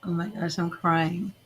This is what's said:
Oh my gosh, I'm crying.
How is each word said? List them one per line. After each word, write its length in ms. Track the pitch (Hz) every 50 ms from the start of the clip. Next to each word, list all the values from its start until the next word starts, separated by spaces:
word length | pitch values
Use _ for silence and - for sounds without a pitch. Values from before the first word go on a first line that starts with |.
| -
Oh 60 | 180
my 160 | 175 170 170
gosh, 320 | 214 - - 170 170 156 -
I'm 100 | 170 170
crying. 640 | 170 - - 175 165 165 160 160 170 175 202 196 - - _